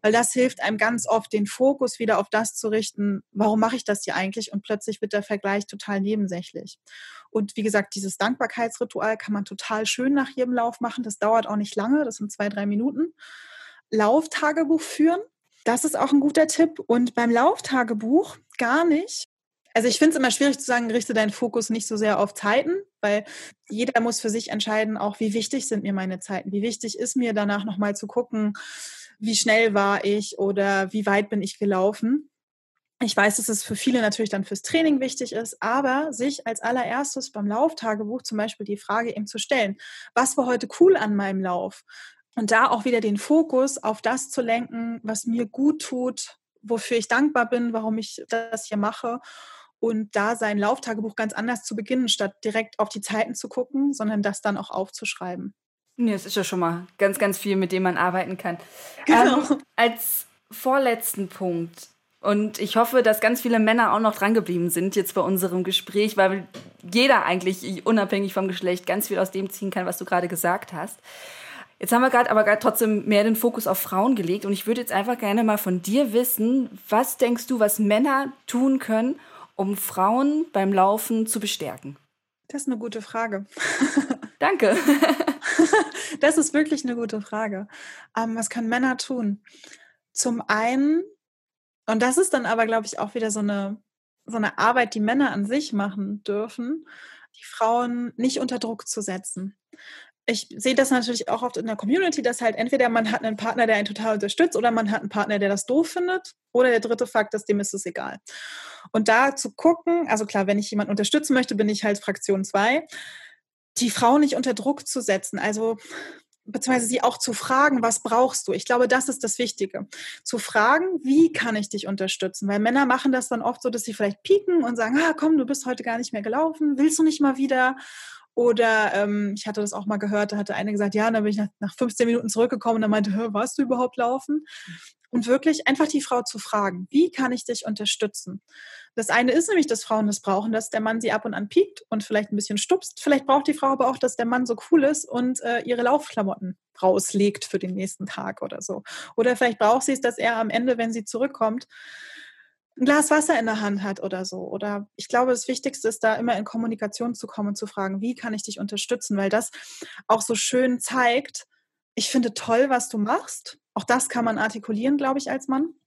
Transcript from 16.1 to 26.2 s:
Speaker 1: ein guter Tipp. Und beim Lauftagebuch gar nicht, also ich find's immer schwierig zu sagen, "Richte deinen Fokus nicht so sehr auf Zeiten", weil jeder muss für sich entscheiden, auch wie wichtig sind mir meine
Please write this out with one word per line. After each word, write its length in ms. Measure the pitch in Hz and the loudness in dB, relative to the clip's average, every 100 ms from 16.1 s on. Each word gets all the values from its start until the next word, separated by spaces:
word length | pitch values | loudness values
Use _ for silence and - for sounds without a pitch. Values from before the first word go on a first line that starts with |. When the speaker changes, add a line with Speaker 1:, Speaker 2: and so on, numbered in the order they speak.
Speaker 1:
ein 80 | 285 | 4
guter 260 | 277 302 311 | 4 4 2
Tipp. 340 | - 320 - - | 4 2 2 0
Und 280 | 240 247 | 2 2
beim 160 | - 233 | 2 2
Lauftagebuch 1040 | 233 277 480 - 262 233 214 220 294 - - _ - | 4 4 2 -2 0 0 -2 2 2 2 -8 _ -4
gar 260 | 233 277 | 0 2
nicht, 400 | 339 302 403 - - _ _ _ _ | 4 2 0 -10 -12 _ _ _ _
also 140 | - 233 | 0 2
ich 100 | 220 | 6
find's 180 | 311 311 | 4 6
immer 140 | 254 | 0
schwierig 280 | - 285 269 | 4 2 2
zu 80 | - | 0
sagen, 240 | 247 233 | 0 0
"Richte 240 | 233 240 | -2 0
deinen 160 | 226 214 | 0 0
Fokus 400 | - 240 233 214 | 0 -2 -2 -2
nicht 160 | 220 - | -4 -2
so 100 | 214 | 0
sehr 220 | 214 208 | 2 2
auf 160 | 202 | 0
Zeiten", 400 | - 202 233 277 370 403 _ | 0 0 2 2 -2 -6 _
weil 240 | 208 208 208 - - _ _ | 0 0 -2 -16 -18 _ _
jeder 300 | 214 254 240 | -4 0 2
muss 200 | 226 226 | 0 -2
für 80 | 226 | -2
sich 200 | 220 - | -4 -4
entscheiden, 460 | 214 214 214 220 220 | -6 -2 0 0 -2
auch 200 | 208 202 | -4 -2
wie 120 | 220 | -2
wichtig 340 | 214 214 269 - | -2 -2 -4 -2
sind 160 | 214 | -4
mir 120 | 196 | -2
meine 260 | 196 190 185 | -4 -4 -8